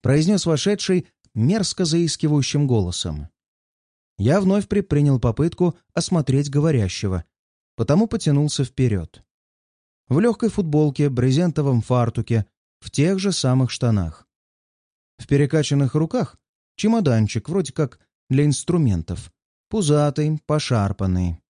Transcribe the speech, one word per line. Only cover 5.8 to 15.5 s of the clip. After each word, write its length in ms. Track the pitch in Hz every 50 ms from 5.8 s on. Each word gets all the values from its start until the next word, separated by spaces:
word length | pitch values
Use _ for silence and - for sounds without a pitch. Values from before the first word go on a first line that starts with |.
| _ _ _
осмотреть 560 | - 165 - 190 170 143 - 131 139 147 143
говорящего, 760 | 135 147 147 165 156 127 104 92 - - - 101 92 87 82 _ _ _ _ _ _ _ _ _ _
потому 320 | - 113 - 143 180 226 220
потянулся 580 | - 220 - 165 143 139 147 147 - - 139
вперёд. 580 | - _ - 131 120 104 92 82 78 _ - - _ _ _ _ _ _ _ _ _ _ _ _ _ _ _ _ _
В 120 | 123 147
лёгкой 300 | 208 240 220 - - 220
футболке, 600 | - - 190 160 143 151 151 151 131 - 147 143
брезентовом 720 | 131 120 123 131 131 147 180 175 147 - 147 139 131 117
фартуке, 640 | 107 - 127 123 120 110 - - 113 - 120 113 101 _ _ _ _ _ _ _
в 120 | - -
тех 280 | - - 143 170 196 190
же 120 | 185 202
самых 400 | 175 - - 131 127 131 131 120
штанах. 560 | - - - 120 113 101 90 80 78 - _ _ _ _ _ _ _ _ _ _ _ _ _ _ _ _ _ _ _ _
В 100 | - -
перекачанных 680 | 143 139 147 135